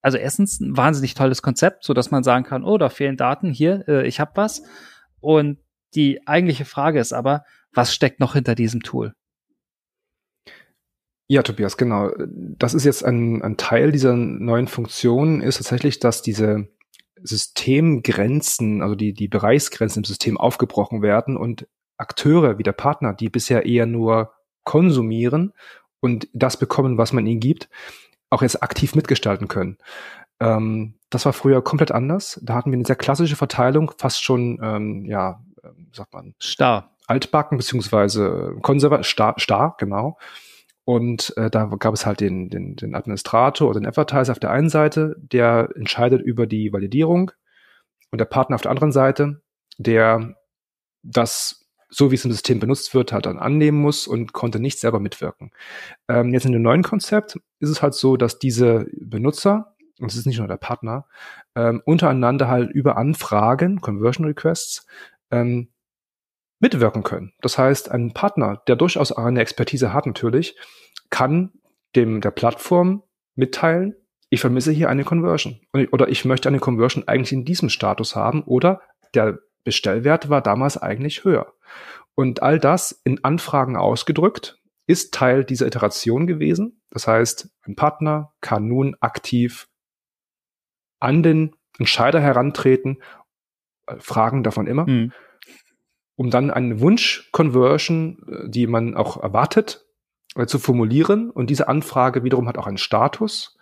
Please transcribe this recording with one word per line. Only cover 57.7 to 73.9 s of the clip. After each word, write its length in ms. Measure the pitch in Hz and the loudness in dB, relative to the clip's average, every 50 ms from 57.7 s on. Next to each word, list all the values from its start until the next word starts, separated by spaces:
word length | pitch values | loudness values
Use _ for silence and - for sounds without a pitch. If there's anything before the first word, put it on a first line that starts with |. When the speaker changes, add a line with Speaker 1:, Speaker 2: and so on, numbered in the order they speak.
Speaker 2:
es 120 | 156 - | 0 2
halt 120 | - 143 131 | 0 0 0
so, 240 | - - 135 131 127 | 2 2 2 4 4
dass 200 | 127 113 - _ | 2 0 -2 _
diese 480 | - 131 117 113 127 117 113 113 104 - - - | -2 -2 2 4 4 4 4 2 0 -4 -12 -16
Benutzer, 760 | - 113 120 127 117 143 151 - - 202 202 220 220 _ _ _ _ _ _ _ | -14 -10 -6 -2 -2 -2 -2 0 0 2 2 2 -2 _ _ _ _ _ _ _
und 120 | 127 110 | -10 -8
es 60 | 104 | -8
ist 100 | 120 117 | -4 -2
nicht 120 | 139 123 117 | -2 -2 -2
nur 100 | 110 98 | -4 -4
der 100 | 101 - | -6 -8
Partner, 480 | - - 120 - - 113 113 135 143 _ _ - - - - - - _ _ | -6 -8 -8 -8 -6 -8 -8 -8 -10 _ _ -20 -20 -20 -20 -20 -20 _ _
ähm, 260 | 120 117 117 117 110 _ | 0 0 0 0 0 _
untereinander 640 | - 160 170 180 151 131 131 127 123 127 139 135 120 | 2 2 4 4 2 2 2 2 2 2 2 0 2
halt 220 | 127 123 123 - | 2 0 0 0
über 260 | - 143 127 139 - | -2 0 0 2 0
Anfragen, 840 | - 120 143 156 - - - 107 104 104 113 127 135 170 180 202 190 | 2 0 -2 -2 -4 -4 -2 0 2 4 4 2 2 2 0 0 -2
Conversion 460 | - 123 104 101 107 117 127 - 160 | -4 -6 -4 0 0 0 0 0 -4
Requests, 600 | 151 147 - - 160 165 - - - - - _ _ - - - - _ _ _ _ | -4 -4 -2 -2 -2 -2 -2 -6 -10 -12 -14 _ _ -20 -20 -20 -20 _ _ _ _
ähm, 380 | - 120 120 120 120 120 123 _ _ _ _ _ _ _ _ _ _ _ _ _ _ _ _ _ _ _ | -2 0 0 0 -2 -4 -6 _ _ _ _ _ _ _ _ _ _ _ _ _ _ _ _ _ _ _
mitwirken 440 | 214 262 220 139 117 107 - 113 95 | 2 2 4 4 2 2 2 0 -6
können. 280 | - 101 90 87 95 _ _ | -6 -6 -8 -10 -14 _ _
Das 160 | - 123 - | -4 -4 0
heißt, 340 | - 131 131 139 135 - - | 2 4 4 2 0 -2 -4
ein 240 | - 123 117 117 - | -4 -4 -4 -4 -4
Partner, 480 | - - 202 - - 127 104 101 - _ | -2 -2 -2 0 0 -2 -2 -2 -4 _
der 100 | - 123 | 0 2
durchaus 360 | 117 160 180 - - 147 - | 4 4 2 2 0 -2 -2
auch 120 | - - 117 | -2 -2 -2
eine 160 | 120 123 123 | 0 2 0
Expertise 520 | 117 - - - 120 - - 127 123 110 | 0 -2 -2 -4 -4 -2 0 0 0 0
hat 140 | 98 143 - | 0 -2 -2
natürlich, 500 | - 104 - - 117 117 139 170 - - - - - - _ _ _ _ - _ _ | -4 -6 -2 -2 0 0 0 0 -2 -8 -16 -20 -20 -20 _ _ _ _ -20 _ _
kann 440 | - - 127 135 151 170 185 190 _ _ _ _ _ _ _ _ _ | -2 0 0 2 2 0 0 -2 _ _ _ _ _ _ _ _ _
dem, 260 | 131 117 113 110 107 | 2 2 4 0 -2
der 120 | 101 104 | -2 -4
Plattform 720 | - - - 117 117 - - - 180 175 175 180 190 202 _ _ _ _ _ _ _ | -4 0 -2 -2 -2 -2 -2 2 2 4 4 2 0 -2 _ _ _ _ _ _ _
mitteilen, 600 | - 131 127 - - - 165 160 175 185 202 | -2 -2 -2 -2 -2 0 0 0 0 -2 -4